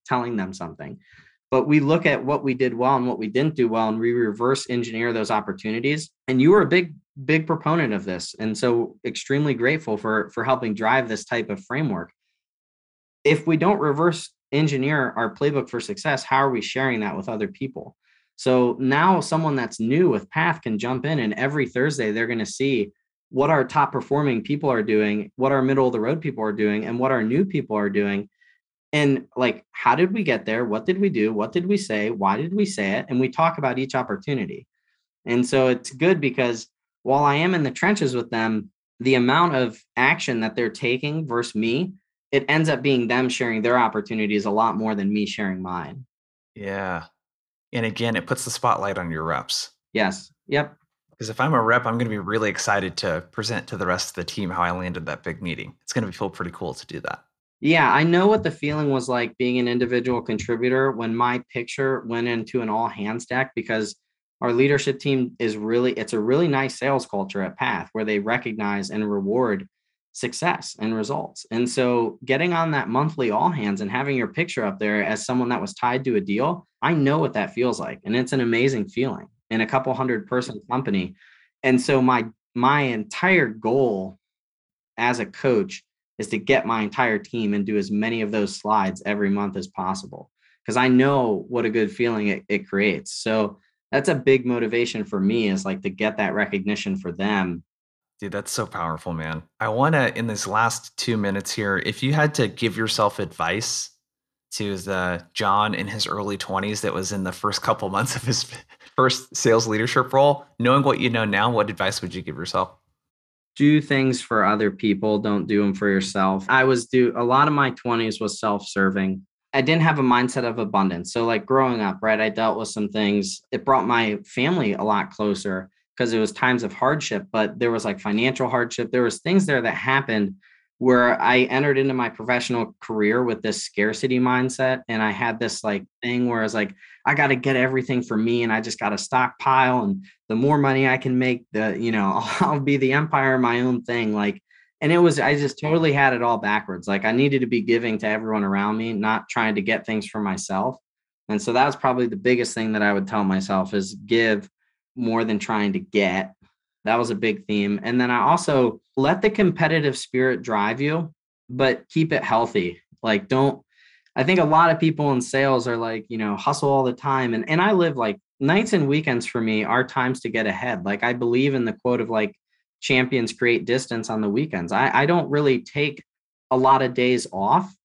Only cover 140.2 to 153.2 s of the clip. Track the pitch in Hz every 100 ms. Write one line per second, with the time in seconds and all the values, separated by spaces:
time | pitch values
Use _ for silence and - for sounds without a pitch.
140.2 | - 110 135 143 139 131 135 131 131 127
141.2 | 127 120 - 107 107 92 117 110 98 98
142.2 | - - 170 147 139 139 131 143 156 143
143.2 | 135 131 123 120 127 123 120 120 110 104
144.2 | 101 101 _ _ _ _ 151 175 175 143
145.2 | 131 143 143 - 151 165 160 139 135 120
146.2 | 120 113 101 104 101 90 92 98 107 117
147.2 | 143 139 123 120 101 117 117 107 107 110
148.2 | 110 107 98 98 104 110 113 107 107 110
149.2 | - 120 110 104 101 110 - 107 98 110
150.2 | 101 92 - 95 120 127 _ _ _ _
151.2 | - 104 107 123 143 139 135 127 120 101
152.2 | 117 123 120 - 110 107 104 101 98 107